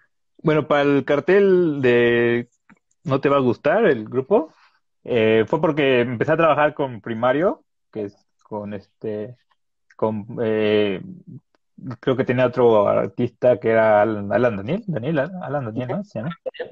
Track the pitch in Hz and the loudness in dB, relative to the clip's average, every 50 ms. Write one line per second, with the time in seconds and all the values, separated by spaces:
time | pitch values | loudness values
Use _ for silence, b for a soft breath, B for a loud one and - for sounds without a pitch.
0 | _ _ _ _ _ _ _ _ - 160 151 156 143 - 151 143 143 143 143 139 | _ _ _ _ _ _ _ _ -2 0 0 0 0 0 0 2 2 2 2 0
1 | 123 - 147 143 - - 185 202 202 196 185 180 180 160 143 143 131 123 120 120 | 0 0 -2 0 2 2 2 4 4 4 4 4 2 0 0 2 2 4 4 4
2 | 120 120 120 120 120 117 120 120 120 - _ _ _ _ _ _ _ _ _ _ | 4 4 2 2 2 2 0 -2 -4 -8 _ _ _ _ _ _ _ _ _ _
3 | - - 135 139 - 139 143 139 131 120 107 - - 143 170 214 233 180 135 113 | -6 -4 -2 0 2 2 2 2 2 0 0 0 0 0 0 2 2 2 0 0
4 | 107 117 120 127 127 - 202 247 311 b b b b b b b _ _ _ _ | -4 -6 -6 -6 -2 0 0 0 0 b b b b b b b _ _ _ _
5 | - - 123 117 110 110 113 113 107 - 170 151 156 160 147 151 143 135 131 120 | -8 -2 0 2 2 4 4 2 2 0 -2 0 0 0 0 2 2 2 2 2
6 | 120 127 123 110 120 143 160 160 165 160 139 143 147 151 143 - 143 131 120 110 | 0 0 -2 -4 -2 0 0 2 2 2 2 2 0 0 0 -4 -6 -6 -8 -10
7 | - 117 113 110 120 127 131 147 175 214 311 - _ _ _ _ _ _ - 110 | -10 -10 -4 -2 0 0 2 2 0 -2 -2 -4 _ _ _ _ _ _ -10 -10
8 | 104 101 - _ _ _ _ _ _ - 110 104 104 104 104 98 101 _ _ _ | -10 -10 -12 _ _ _ _ _ _ -12 -12 -10 -10 -10 -12 -14 -16 _ _ _
9 | - 113 107 107 104 120 123 _ _ _ _ _ _ _ _ _ _ _ _ - | -10 -10 -8 -8 -10 -12 -16 _ _ _ _ _ _ _ _ _ _ _ _ -4
10 | 113 110 110 104 101 113 113 113 120 110 110 110 107 104 107 104 104 101 95 87 | -4 -4 -4 -6 -10 -10 -8 -6 -4 -2 -2 0 0 2 2 2 0 0 -4 -6
11 | 90 - 92 - - - 123 - _ _ _ _ _ _ _ - - 131 123 - | -10 -14 -20 -20 -20 -20 -20 -20 _ _ _ _ _ _ _ -16 -14 -14 -14 -6
12 | - 135 127 120 123 - 123 127 127 123 120 131 123 120 110 104 101 104 104 110 | -4 -2 -2 0 -2 -2 0 0 0 0 2 4 4 4 6 4 4 2 2 0
13 | 117 113 - - 123 120 - _ - 123 123 - - 113 113 113 110 110 107 104 | -2 -2 -4 -4 -6 -6 -4 _ 2 2 2 2 2 2 2 4 4 4 4 4
14 | 104 110 110 104 101 101 - 110 123 120 107 95 95 117 170 220 240 196 156 127 | 4 2 0 -4 -4 -2 0 0 2 0 0 -4 -6 -6 -6 -6 -6 -6 -8 -6
15 | 113 147 165 143 131 180 190 180 - 135 139 147 127 110 110 127 127 123 - 196 | -4 -4 -2 -4 -4 -4 -8 -12 -10 -8 -6 -6 -6 -6 -8 -8 -8 -6 -8 -8
16 | 202 - - 110 113 165 165 - - - - - - - | -10 -10 -10 -10 -10 -10 -10 -12 -14 -14 -12 -12 -14 -16